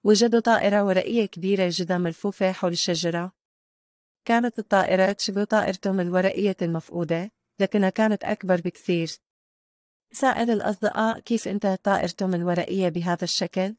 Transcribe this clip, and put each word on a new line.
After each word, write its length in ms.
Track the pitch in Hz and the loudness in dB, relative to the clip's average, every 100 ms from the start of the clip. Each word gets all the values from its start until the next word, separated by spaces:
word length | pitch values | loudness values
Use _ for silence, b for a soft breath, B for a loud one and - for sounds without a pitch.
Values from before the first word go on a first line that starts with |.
وجدوا 360 | 202 208 233 233 | 4 4 4 4
طائرة 440 | 233 226 202 202 | 4 2 4 2
ورقية 420 | 202 185 - 233 | 2 0 0 -2
كبيرة 440 | 202 170 185 196 180 | -2 -4 -2 0 0
جدًا 260 | 165 170 180 | -2 -2 0
ملفوفة 540 | 175 160 202 - 190 | -2 -4 -8 -2 -2
حول 200 | 185 180 | 0 -2
الشجرة. 600 | 170 - 165 170 170 180 _ _ _ _ _ _ _ _ _ | -2 -2 -2 -2 -4 -8 _ _ _ _ _ _ _ _ _
كانت 340 | - 233 240 - | 0 0 0 -4
الطائرة 520 | - 196 - 185 190 | 2 2 4 4 2
تشبه 320 | 208 - 196 | 0 -4 -2
طائرتهم 560 | 208 214 202 185 196 190 | 2 2 0 -2 -2 0
الورقية 580 | 175 185 190 - 202 185 | 0 2 0 0 -2 0
المفقودة، 680 | 170 165 - 170 160 165 196 _ _ - | -4 -4 -6 -6 -2 -4 -4 _ _ -4
لكنها 300 | 196 208 190 | 0 2 2
كانت 340 | - 220 208 | 2 0 0
أكبر 380 | - 208 190 180 | -4 -6 0 0
بكثير. 480 | 175 - - 175 160 - _ _ _ _ _ _ _ _ _ | 0 -6 -2 -2 -2 -8 _ _ _ _ _ _ _ _ _
سأل 380 | - 269 - 233 | 0 0 2 0
الأصدقاء 680 | 214 - 202 214 - 170 170 | 0 -2 -2 -2 0 -2 -2
كيف 280 | - 233 - | -4 -4 -2
انتهت 380 | 202 202 190 | -2 -2 -2
طائرتهم 480 | 202 190 175 - 185 | 0 0 -2 -4 -2
الورقية 560 | 175 175 175 - 196 185 | -2 0 -2 -2 -2 0
بهذا 340 | 165 175 175 | -2 -2 -2
الشكل. 520 | - - 175 190 190 | -2 -4 -2 -2 -4